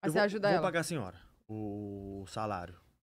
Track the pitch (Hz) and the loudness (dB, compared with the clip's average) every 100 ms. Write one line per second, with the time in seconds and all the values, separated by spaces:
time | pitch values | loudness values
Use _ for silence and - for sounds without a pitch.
0 | 185 160 208 208 202 190 180 170 160 165 | 2 4 4 4 4 4 4 2 0 -2
1 | 98 - - _ _ 110 107 101 104 101 | -4 -8 -20 _ _ -6 -4 -4 -6 -6
2 | 98 98 95 - 107 98 87 87 _ _ | -8 -8 -8 -4 -2 -2 -4 -12 _ _